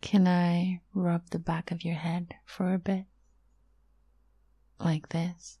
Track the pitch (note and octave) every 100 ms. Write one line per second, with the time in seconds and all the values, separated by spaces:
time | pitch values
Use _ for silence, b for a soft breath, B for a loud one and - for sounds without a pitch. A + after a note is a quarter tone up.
0 | - G3+ F3+ F3+ F3 F3 F#3 F3+ _ G3
1 | F3 E3+ F3 E3+ E3 D#3+ - E3+ E3+ E3
2 | E3 E3+ E3+ - - - F3+ F#3 F3+ F#3+
3 | F#3+ _ _ _ _ _ _ _ _ _
4 | _ _ _ _ _ _ _ _ E3+ D#3
5 | - E3 E3+ F3 - -